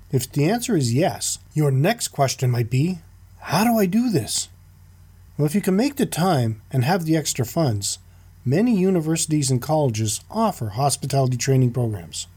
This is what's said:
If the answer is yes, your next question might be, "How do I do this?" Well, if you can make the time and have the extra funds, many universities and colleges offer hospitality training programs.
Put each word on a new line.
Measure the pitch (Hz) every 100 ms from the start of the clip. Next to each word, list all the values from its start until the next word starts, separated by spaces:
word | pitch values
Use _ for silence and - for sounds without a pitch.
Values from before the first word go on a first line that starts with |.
| -
If | 131 -
the | 143 151
answer | 233 240 180
is | 120
yes, | 123 175 104 - - -
your | 151 147
next | 131 170 233 -
question | - 135 - 123
might | 120 113
be, | 127 165 175 - - - -
"How | - 160 233
do | 226
I | 190
do | 214 247
this?" | 165 104 - - - - - - - - - - -
Well, | 147
if |
you | 202
can | 196 190
make | 285 285
the | 202
time | - 185 147 113 110 -
and | 135 123
have | 190
the | 160 160
extra | 139 - 127
funds, | 170 147 104 98 - - - - - 123
many | 156 247
universities | 202 185 180 156 165 - 151 131
and | 127
colleges | 131 156 139 110 110 - -
offer | 220 220 - 110
hospitality | 104 143 - 139 139 131 123
training | - 131 127
programs. | 127 117 98 85 - -